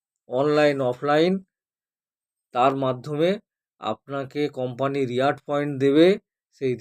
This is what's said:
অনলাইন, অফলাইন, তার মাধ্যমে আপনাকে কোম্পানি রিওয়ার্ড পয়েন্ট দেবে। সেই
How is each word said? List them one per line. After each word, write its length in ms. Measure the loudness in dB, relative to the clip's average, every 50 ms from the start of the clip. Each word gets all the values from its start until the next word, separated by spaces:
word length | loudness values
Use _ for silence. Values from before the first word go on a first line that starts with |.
| _ _ _ _ _ -6
অনলাইন, 480 | -2 0 0 2 2 2 2 2 2 0 -2 -2
অফলাইন, 420 | -4 -4 -2 0 2 2 2 2 0 -2 -6 _ _ _ _ _ _ _ _ _ _ _ _ _ _ _ _ _ _ _ _ _ -2
তার 180 | 2 2 2 2 0 -2
মাধ্যমে 460 | -2 -4 -4 -8 -8 -2 0 0 0 0 -2 _ _ _ _ _ _ _ -10
আপনাকে 600 | -8 -8 -8 -8 _ -10 -8 -8 -8 -8 -6 -4 -4 -4 -4
কোম্পানি 420 | -6 -6 -6 -4 -4 -4 -2 -2 -2 -4 -2
রিওয়ার্ড 280 | -2 0 0 0 0 -2 -6
পয়েন্ট 260 | -4 -4 -2 -2 -4 -2 0 2
দেবে। 240 | 4 6 6 6 6 4 0 _ _ _ _ _ _ _
সেই 160 | -6 -4 -4 -4 -4